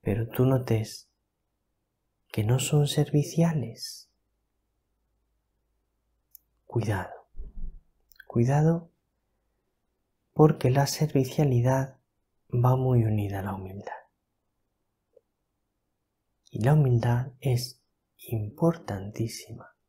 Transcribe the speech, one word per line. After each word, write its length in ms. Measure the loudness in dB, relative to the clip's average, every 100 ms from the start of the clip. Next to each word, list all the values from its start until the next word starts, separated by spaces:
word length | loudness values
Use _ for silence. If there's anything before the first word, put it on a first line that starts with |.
pero 260 | -2 -2 -2
tú 180 | 0 2
notes 640 | 2 0 -2 -2 -12 -20 _ _ _ _ _ _ _ _ _ _ _ _
que 140 | -4
no 160 | 0 0
son 280 | 2 0 2
serviciales, 1200 | 0 0 0 0 0 0 0 -6 -10 -16 -16 -20 _ _ _ _ _ _ _ _ _ _ _ _ _ _ _ _ _ _ _ _ _ _ -20 _ _ _
cuidado, 640 | -6 -2 -4 -6 -14 _ -14 -12 -8 -10 -10 _ _ _ _ -6
cuidado, 640 | -2 2 2 2 0 -4 _ _ _ _ _ _ _ _ _ _ _ _ _ _
porque 360 | 6 6 6 2
la 180 | 2 0
servicialidad 1120 | 0 0 2 0 0 2 2 2 0 -2 -10 _ _ _ _ _
va 260 | 0 2 2
muy 280 | 4 2
unida 360 | 2 0 -2 -6
a 40 |
la 120 | -6 -8
humildad. 380 | -10 -14 -14 -16 _ _ _ _ _ _ _ _ _ _ _ _ _ _ _ _ _ _ _ _ _ _ _ _ _
Y 140 | -2
la 100 | 2
humildad 580 | 4 4 4 2 0 -2 -6
es 420 | -2 -2 -4 -14 _ _ _ _
importantísima 1600 | -8 -6 -6 -2 -2 -2 -8 -8 -8 -6 -8 -8 -16 -20 -20 _